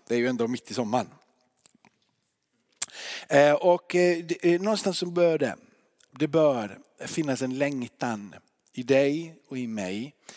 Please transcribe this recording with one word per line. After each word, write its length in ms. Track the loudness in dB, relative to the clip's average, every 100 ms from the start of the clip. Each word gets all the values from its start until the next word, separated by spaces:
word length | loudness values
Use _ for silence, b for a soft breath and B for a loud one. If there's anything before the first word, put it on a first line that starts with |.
| -4
Det 60 |
är 40 | 0
ju 80 | 0
ändå 220 | 0 -2
mitt 220 | -4 -6
i 40 |
sommaren. 340 | -6 -2 -2 -4 -10 _ _ _ _ -20 _ _ _ _ _ _ _ _ _ _ -6 -6 B B B B
Eh, 240 | 6 6
och, 420 | 6 4 2 2
eh, 240 | 2 2 2
det, 300 | -4 -2 2
eh, 60 | 2
någonstans 380 | 0 0 0 -2
så 80 | -2
bör 320 | 2 2 2
det, 180 | -2 -4 _ _ _ _ _ -6
det 100 | 0
bör 500 | 4 4 2 -4 -10 -20 -12 -4
finnas 360 | -2 -2 -2
en 160 | -4 -2
längtan 760 | -4 -4 -10 -8 -6 -6 -10 -20 _ _ _ -8
i 60 |
dig 540 | 0 2 2 -2 -8 -16 -14
och 100 | -10
i 80 | -8
mig 480 | -6 -6 -8 -10 -14 B